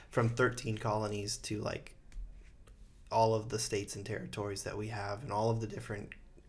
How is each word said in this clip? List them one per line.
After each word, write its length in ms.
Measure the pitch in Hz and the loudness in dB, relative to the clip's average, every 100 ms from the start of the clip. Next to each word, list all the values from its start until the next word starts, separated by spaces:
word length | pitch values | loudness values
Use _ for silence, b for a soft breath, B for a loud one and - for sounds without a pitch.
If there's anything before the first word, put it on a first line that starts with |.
| B | B
from 180 | - 117 | 2 4
thirteen 500 | 117 123 120 113 107 | 6 4 4 -2 -2
colonies 600 | 110 107 107 104 101 - | 0 2 0 -2 -4 -4
to, 240 | - 104 | -4 -2
like, 340 | - - - - - - - - - - - - - - - | -2 -4 -8 -18 -12 -10 -8 -10 -18 -20 -20 -20 -20 -20 0
all 220 | 113 113 | 6 6
of 140 | 110 113 | 6 2
the 120 | 110 | -2
states 360 | - 104 98 101 | 0 0 0 -6
and 100 | 101 | -4
territories 580 | 101 92 - 101 98 | -4 -4 -4 -4 -4
that 140 | 98 95 | -4 -4
we 100 | 107 | -4
have 340 | 107 101 101 | -4 -4 -4
and 80 | 139 | -2
all 180 | 104 113 | 2 4
of 100 | 113 | 4
the 60 | 110 | 0
different 420 | - - 104 - - - - | -4 -6 -6 -8 -12 -18 -20